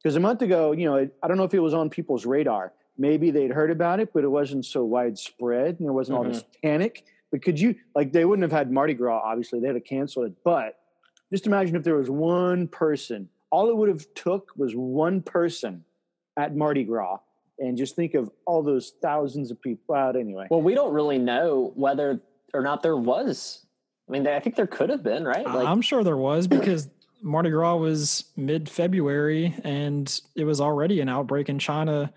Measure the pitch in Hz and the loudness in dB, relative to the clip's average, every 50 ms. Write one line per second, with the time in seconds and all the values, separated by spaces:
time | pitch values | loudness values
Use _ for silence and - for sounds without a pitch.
0 | - 156 139 156 175 208 247 214 254 180 185 170 160 151 151 160 175 156 139 135 | -2 0 2 2 2 2 2 2 2 2 4 4 4 2 2 2 2 2 2 2
1 | 135 139 - _ - 165 180 190 190 175 - 196 165 156 151 160 160 156 - - | 2 0 -2 _ -2 0 0 2 2 2 2 2 2 2 2 0 0 -2 -4 -4
2 | 160 - 143 117 98 120 135 143 156 135 110 101 92 92 - _ _ _ _ - | -4 -2 -2 -2 -2 0 0 0 2 0 0 -2 -4 -6 -12 _ _ _ _ -2
3 | 135 143 151 156 160 170 143 147 139 127 123 151 156 156 170 160 170 170 175 196 | 2 2 2 4 2 2 2 2 2 2 2 2 2 2 2 2 0 0 0 0
4 | 220 - - 165 139 143 135 147 143 131 139 135 123 - - 139 123 110 117 123 | -2 0 0 0 2 2 2 2 0 0 -2 -4 -6 -4 -2 -2 0 0 2 0
5 | 123 120 107 95 - - - - 123 120 120 120 131 165 180 170 175 147 135 135 | 0 0 -2 -6 -10 -16 -10 -6 -4 -2 0 0 0 -2 -2 -4 -4 -2 -2 -2
6 | 127 127 135 123 120 123 120 113 - _ _ _ - 156 151 156 185 226 - - | -2 -2 -2 -2 -2 -2 -4 -6 -8 _ _ _ -2 0 0 0 0 -2 -4 -8
7 | - _ _ _ _ _ - 139 - 190 170 147 180 247 226 - _ _ - 147 | -16 _ _ _ _ _ -6 -2 0 0 0 2 2 2 2 -2 _ _ -2 -2
8 | 147 135 151 170 165 180 208 202 180 160 156 156 143 123 127 135 143 160 143 117 | 0 2 2 4 4 4 4 2 2 2 2 0 0 2 2 2 2 2 0 0
9 | 123 123 117 110 107 110 113 117 117 - - 120 117 135 131 123 - - 135 135 | 0 0 0 0 -2 -2 -4 -4 -4 -4 -4 -2 -2 -2 -2 -4 -4 -4 -4 -4
10 | 139 143 - 131 123 110 90 - - 175 170 147 113 107 - _ _ _ _ _ | -4 -4 -4 -4 -4 -4 -6 -4 0 0 2 2 0 -4 -8 _ _ _ _ _
11 | _ _ _ _ _ _ 190 196 - 214 202 202 190 175 160 165 143 170 160 147 | _ _ _ _ _ _ -6 -4 0 0 2 2 2 0 0 0 0 2 2 2
12 | 131 123 135 147 156 165 175 180 180 180 180 180 175 156 - - 160 156 151 135 | 0 0 -2 0 0 2 2 2 2 2 2 0 -2 -4 -2 -2 0 0 0 -2
13 | - - 120 104 98 87 _ _ _ _ 160 165 202 233 233 214 214 208 185 151 | -4 -8 -10 -10 -10 -14 _ _ _ _ 0 2 2 2 2 4 2 2 2 0
14 | 151 - - - - 175 180 196 190 - - - 139 123 110 120 127 127 127 147 | -4 -14 -16 -6 -2 -2 -2 -2 -4 -8 -6 -4 -4 -2 -2 -4 -4 -2 0 0
15 | 156 170 196 190 160 - - 175 170 175 165 - - 113 92 85 82 _ _ _ | 0 0 0 -2 -4 -2 0 0 0 0 -2 -4 -8 -10 -10 -12 -16 _ _ _
16 | _ _ _ _ _ _ _ 147 147 151 151 143 151 151 147 139 123 104 117 113 | _ _ _ _ _ _ _ -6 -4 -4 -2 -2 0 0 0 0 0 0 -2 -2
17 | 101 90 95 98 - _ _ _ _ _ _ - 135 127 123 120 135 131 - - | -2 -4 -6 -8 -10 _ _ _ _ _ _ -8 -6 -4 -4 -4 -4 -4 -4 -4
18 | 170 160 - 147 120 104 - _ _ - 170 160 151 147 139 127 120 - - _ | -2 0 0 0 -2 -2 -6 _ _ 0 0 0 2 2 0 0 -2 -6 -8 _
19 | - 160 147 151 147 139 123 147 139 117 120 - - 131 113 - _ - 156 139 | -4 -2 0 0 -2 -2 -4 -6 -6 -6 -8 -8 -6 -6 -6 -6 _ -2 0 0
20 | 135 131 123 127 120 107 98 95 95 95 160 165 156 180 226 269 285 - 147 151 | 0 0 0 -2 -2 -4 -6 -8 -2 0 2 2 4 4 4 2 2 2 0 0
21 | 151 147 139 131 123 123 120 127 160 170 147 131 127 - - - 139 139 139 139 | 0 2 2 2 2 2 2 2 2 2 2 0 0 -2 -2 0 0 0 2 2
22 | 147 139 135 117 - _ _ _ _ _ - 143 127 143 143 143 - 165 160 139 | 0 0 -2 -4 -6 _ _ _ _ _ -4 -2 -2 -2 -2 0 0 0 0 2
23 | 117 117 127 180 269 254 170 - - - - - - _ _ _ _ _ _ _ | 2 2 0 0 0 -2 -4 -6 -8 -12 -14 -16 -20 _ _ _ _ _ _ _
24 | _ - 135 139 139 147 147 147 - 233 226 - 214 - - - 139 190 277 277 | _ -6 -4 -2 0 0 0 0 -2 -2 0 0 0 0 0 0 0 0 0 -2
25 | 165 117 107 139 165 139 127 180 233 - 127 131 123 147 175 226 - - 294 254 | -2 -2 -2 -2 0 -2 -2 -2 -2 -2 0 0 2 2 2 2 2 2 0 2
26 | 214 180 156 135 131 135 147 160 180 180 285 262 - 202 180 160 143 135 - _ | 2 2 2 2 0 2 2 0 2 2 2 2 4 2 0 0 -2 -6 -14 _
27 | _ _ _ _ 226 165 147 156 170 165 156 156 165 170 170 170 160 160 160 151 | _ _ _ _ -6 -2 0 0 2 2 2 2 2 2 2 2 2 0 0 0
28 | 151 147 - - - _ _ - 139 135 151 160 156 147 - - 170 175 185 190 | 0 -2 -2 -4 -6 _ _ -6 -2 -2 -2 -2 -4 -4 -2 -2 0 2 2 2
29 | 151 143 143 147 147 151 156 160 165 175 165 - - 147 143 143 147 147 143 143 | 2 2 2 2 2 2 2 0 0 -2 -2 -4 -6 -4 -4 -2 -2 -2 -2 -2
30 | 139 135 - - - _ - - 156 151 151 139 143 147 151 143 147 175 208 170 | -2 -4 -6 -8 -8 _ -6 -2 0 0 0 2 2 0 0 2 0 2 2 0
31 | 139 131 127 135 143 123 139 143 143 143 143 143 - - 147 151 156 160 151 147 | 0 0 -2 -2 -2 -2 -2 -2 -2 -2 -2 -2 -2 -2 -2 0 0 0 0 0
32 | 143 143 - | -2 -4 -6